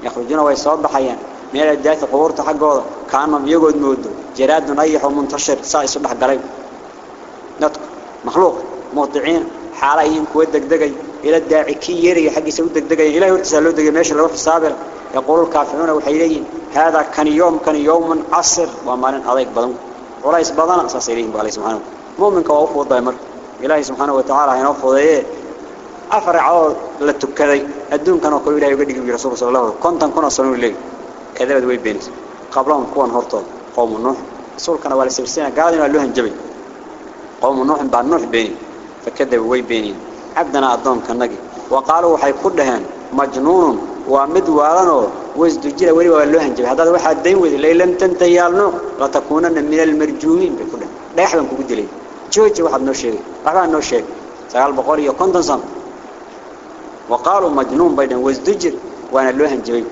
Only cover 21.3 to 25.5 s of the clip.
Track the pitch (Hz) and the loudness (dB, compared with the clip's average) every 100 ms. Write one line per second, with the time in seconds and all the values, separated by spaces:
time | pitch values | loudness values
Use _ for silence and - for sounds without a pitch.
21.3 | 110 107 107 104 110 - - - - 202 | -4 -4 -4 -4 -6 -8 -16 -16 0 2
22.3 | 185 160 147 151 147 135 127 123 123 - | 2 2 2 2 0 2 2 0 -4 -12
23.3 | - - - 131 156 131 123 139 135 131 | -16 -18 -8 0 0 0 -2 0 0 2
24.3 | 135 147 127 135 139 131 135 151 151 - | 2 2 2 2 0 2 4 4 4 0
25.3 | - - | -10 -12